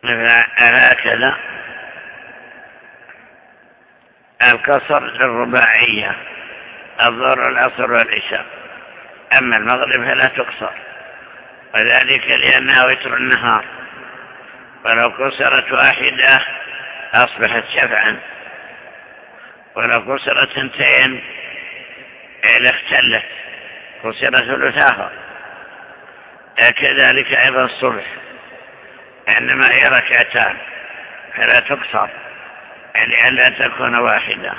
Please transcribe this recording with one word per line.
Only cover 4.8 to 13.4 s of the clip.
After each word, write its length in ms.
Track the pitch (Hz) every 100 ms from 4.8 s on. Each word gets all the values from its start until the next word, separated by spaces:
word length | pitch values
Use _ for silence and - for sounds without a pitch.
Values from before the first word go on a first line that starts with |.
| - 147
للرباعية، 1160 | 127 117 127 117 120 123 117 113 120 107 107 - - - - - - - - -
الظهر 380 | 117 117 131 131
والعصر 520 | 127 127 127 - 117
والعشاء، 540 | 120 113 104 - 95 - - - - - - - - - 131
أما 200 | 127 113
المغرب 480 | 107 127 127 131 123
فلا 220 | 131 131
تقصر، 440 | - 120 - 104 - - - - - - - - - - 110
وذلك 520 | 113 123 131 135 131
لأنها 580 | 127 135 131 131 131 127
وتر 320 | 131 127 123
النهار، 480 | 127 127